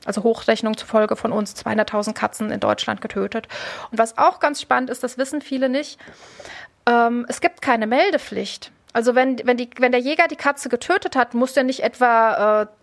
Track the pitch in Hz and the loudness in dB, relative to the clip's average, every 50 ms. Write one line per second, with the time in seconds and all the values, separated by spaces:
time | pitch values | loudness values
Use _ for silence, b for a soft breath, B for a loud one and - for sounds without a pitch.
0 | - - 202 208 190 226 226 - - - 226 - 226 220 220 - - - - 214 | -8 -6 -6 0 0 0 0 0 0 0 0 0 0 -4 -4 -6 -8 -2 0 2
1 | 214 214 220 - - 226 240 214 208 - - - - 220 214 214 208 - - 208 | 2 2 -2 -4 -4 -4 -2 -2 -4 -4 -8 -10 -6 -4 -2 -2 -2 0 -2 -4
2 | 208 214 214 - 226 214 - - 220 214 208 202 - - 208 - - - 104 - | -2 -2 -4 -2 -4 -4 -4 -4 -6 -6 -4 -2 0 0 0 0 -2 -6 -6 -6
3 | - - - - 196 202 - 226 - - B B B B B B B B 233 220 | -8 -8 -6 -6 -6 -4 -6 -8 -8 -8 B B B B B B B B 0 0
4 | 226 226 - - 285 349 359 - - 294 294 - - - 254 247 254 254 247 - | 0 0 2 2 2 2 4 2 0 0 0 -2 -2 0 0 0 0 -2 -6 -6
5 | - 240 - 247 269 262 302 294 - - 269 254 269 254 247 285 302 - - B | -8 -8 -4 -4 -6 -4 -4 -8 -6 -4 -4 -2 0 0 0 -2 -4 -6 -12 B
6 | B B B B B B B B B B B B B B _ _ - 240 240 240 | B B B B B B B B B B B B B B _ _ 0 2 4 4
7 | 233 233 240 240 240 - - - - 339 - - - 269 240 226 220 220 240 277 | 4 2 2 -2 -4 -6 -8 -2 -2 -2 -2 -2 0 0 2 2 2 0 2 2
8 | 359 403 320 269 - - - - 185 - - - - - _ _ _ _ - 233 | 2 2 2 -2 -4 -4 -8 -8 -6 -8 -10 -14 -16 -20 _ _ _ _ -4 0
9 | 226 247 233 254 262 262 262 233 - 247 247 240 247 247 - - 254 247 254 247 | 0 4 4 4 4 2 0 -2 0 0 0 0 0 -8 -2 0 2 2 2 2
10 | 247 277 311 349 339 320 311 - - 285 277 - - 247 247 240 - - 359 403 | 0 0 2 2 2 2 2 -2 -2 -2 -2 -2 -4 -4 -4 -4 0 0 0 0
11 | - - - 262 240 240 - 233 254 254 - 285 254 254 262 - - 240 - - | 0 0 0 0 0 2 2 0 0 2 2 0 0 0 -2 0 -2 -2 0 2
12 | 254 240 233 226 226 220 - - 208 214 214 214 214 214 _ _ | 4 4 6 6 4 4 4 2 2 4 4 2 0 -2 _ _